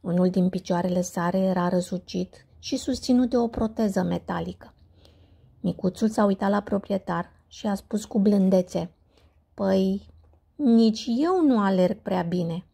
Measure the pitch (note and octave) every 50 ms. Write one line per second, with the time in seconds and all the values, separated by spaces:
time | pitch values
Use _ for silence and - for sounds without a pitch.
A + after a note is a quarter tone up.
0 | - F#3 E3+ F3+ F3+ F#3 F3+ F#3+ F3+ F#3 - F#3 - - F3+ F3 F3 F#3 F3+ F3+
1 | F3+ - - F#3+ E3+ F3 F3+ F#3+ F#3+ F#3+ F#3 F3+ F3 F3 F3+ F3+ F3+ - F#3+ F3+
2 | - - - F3+ F3+ - - - _ _ _ - - - - B3+ - - B3+ -
3 | - - B3+ B3 B3+ A#3 B3+ A#3+ A#3 A#3 A#3 - A3+ A3 A3 - A3 G3+ F#3+ F#3+
4 | F3+ F3 F3 F3 - - F3 E3+ E3 F3+ F3+ - - - _ _ - _ _ _
5 | _ - _ _ - _ _ _ _ _ _ _ - E3+ E3+ - - F#3 F#3 -
6 | A3+ G#3+ A3 - G#3+ G3+ G3 F#3+ - G3 G#3 G#3 G3+ - - G3+ - - G3+ F#3+
7 | - - F3 E3+ F3 - _ _ _ _ - - - G#3+ G3 G3 - _ - G3+
8 | G3+ - - G#3+ G3 G#3+ G3+ G3+ F#3 F#3+ F#3+ F#3 F3+ F#3 - F3+ E3 F3 _ _
9 | _ _ _ _ _ _ _ _ _ _ _ - G#3 F#3+ F#3+ F#3+ F#3+ F#3+ F#3+ G3
10 | - - - - _ _ _ _ _ _ _ - D4 A#3+ A#3 A3+ A3+ A3+ G#3+ A3
11 | - - A#3 A#3+ D4 F4 F#4+ F#4 D#4+ C#4+ B3+ A3 G3+ G3 G3 F#3 F#3 F3 - -
12 | _ - F#3 F#3 F3 E3+ F3 F3+ E3+ E3 E3 F3+ - _